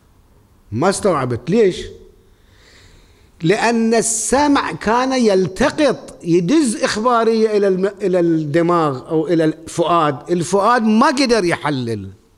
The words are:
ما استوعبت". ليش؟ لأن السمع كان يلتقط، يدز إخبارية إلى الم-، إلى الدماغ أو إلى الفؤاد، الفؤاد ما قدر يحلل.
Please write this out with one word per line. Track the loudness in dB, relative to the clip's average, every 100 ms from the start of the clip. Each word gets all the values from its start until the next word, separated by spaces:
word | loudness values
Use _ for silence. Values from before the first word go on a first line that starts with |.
| _ _ _ _ _ _ _
ما | -2 -2
استوعبت". | 0 0 0 -2 -4 -2
ليش؟ | 2 2 0 -10 -18 -20 _ _ _ _ _ _ -20 -20 -20 _ _ _ -4
لأن | -2 0 0 0 2
السمع | 0 0 -4 -2 0 2 2 -2
كان | -4 -2 0 0
يلتقط، | 0 2 2 0 0 -2 2 0 0 -8 -10
يدز | 0 0 2 2 2 0
إخبارية | -4 -2 0 0 2 2 2 2
إلى | 0
الم-، | 0 -2 -4
إلى | -2 0
الدماغ | 2 0 0 0 2 2 0 -4 -4
أو | -2 0
إلى | 0
الفؤاد، | 0 -2 -6 -4 0 2 0 -2 -4
الفؤاد | -4 0 0 2 2
ما | 2 4 2
قدر | 2 0 2
يحلل. | 0 -2 -4 -4 -4 -8 -10 -18 _